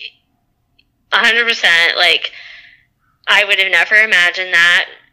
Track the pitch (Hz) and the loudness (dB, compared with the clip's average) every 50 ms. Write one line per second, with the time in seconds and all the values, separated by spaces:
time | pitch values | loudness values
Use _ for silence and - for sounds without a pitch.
0 | - - _ _ _ _ _ _ _ _ _ _ _ _ _ _ _ _ _ _ | -18 -20 _ _ _ _ _ _ _ _ _ _ _ _ _ _ _ _ _ _
1 | _ _ - 202 208 233 220 233 233 226 233 226 - 190 170 165 170 165 - - | _ _ -2 0 2 2 2 0 0 -2 -4 -2 0 0 2 2 2 0 0 0
2 | 175 175 165 - - - - - - - - - - - - _ _ _ _ _ | 0 0 0 0 -4 -8 -14 -14 -20 -20 -20 -20 -20 -20 -20 _ _ _ _ _
3 | _ _ _ _ _ - 214 196 208 196 202 190 190 190 185 170 170 185 220 214 | _ _ _ _ _ -2 0 0 0 0 -2 -2 -2 0 0 0 0 2 2 0
4 | 214 220 208 180 175 175 170 180 185 185 180 170 170 175 175 185 - - - - | 2 2 2 2 0 0 -2 -4 -8 -2 0 2 2 4 2 0 -2 -4 -12 -20
5 | _ _ | _ _